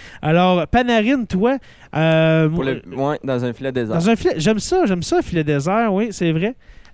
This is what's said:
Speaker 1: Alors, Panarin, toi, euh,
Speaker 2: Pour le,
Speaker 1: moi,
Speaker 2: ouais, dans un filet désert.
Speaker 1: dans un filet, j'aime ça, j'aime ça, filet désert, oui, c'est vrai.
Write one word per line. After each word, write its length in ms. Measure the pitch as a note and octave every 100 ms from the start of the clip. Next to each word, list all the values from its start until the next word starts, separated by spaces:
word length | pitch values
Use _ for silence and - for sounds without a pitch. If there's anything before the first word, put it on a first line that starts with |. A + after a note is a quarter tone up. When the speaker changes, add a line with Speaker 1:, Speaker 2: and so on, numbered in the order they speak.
| - -
Speaker 1:
Alors, 460 | D3+ E3 F#3 F3+ D#3
Panarin, 580 | A#3+ B3 A#3 G#3+ C#4
toi, 320 | A3 F#3 A3+ C4+ - - -
euh, 540 | - D#3+ D#3+ D#3+ D#3+ D#3
Speaker 2:
Pour 160 | E3
le, 180 | C3+ C3 -
Speaker 1:
moi, 260 | C3 C#3
Speaker 2:
ouais, 60 | D3+
dans 220 | C3+ B2+
un 80 | B2
filet 180 | A2+ C3+
désert. 220 | B2+ A2+ D3
Speaker 1:
dans 140 | F3+
un 60 | A3+
filet, 180 | F4+ A4+
j'aime 200 | E3 A3
ça, 260 | - F#4 D4
j'aime 160 | F3+
ça, 200 | D#3 F4
filet 220 | - F3
désert, 480 | D3+ D3 C#3+ G#3 A#3
oui, 140 | F#3+ A3+
c'est 220 | F#3+ E3+
vrai. 240 | D#3+ G3+ C4 - - -